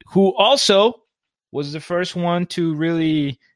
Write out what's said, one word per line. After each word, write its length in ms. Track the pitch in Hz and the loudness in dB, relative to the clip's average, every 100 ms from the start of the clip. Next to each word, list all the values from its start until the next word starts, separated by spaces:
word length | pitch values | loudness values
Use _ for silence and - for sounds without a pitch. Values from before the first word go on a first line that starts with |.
| - | -4
who 260 | 190 190 | 2 2
also 600 | 185 214 277 - 196 220 233 _ _ _ _ _ | 2 2 2 4 4 4 0 _ _ _ _ _
was 200 | 139 143 | -10 -8
the 60 | 151 | -10
first 360 | - 175 180 180 | -6 -6 -4 -4
one 300 | 175 175 175 | -2 -2 -4
to 280 | - 165 | -2 -2
really 640 | 151 165 165 160 156 139 131 _ | -2 -2 0 0 0 -2 -8 _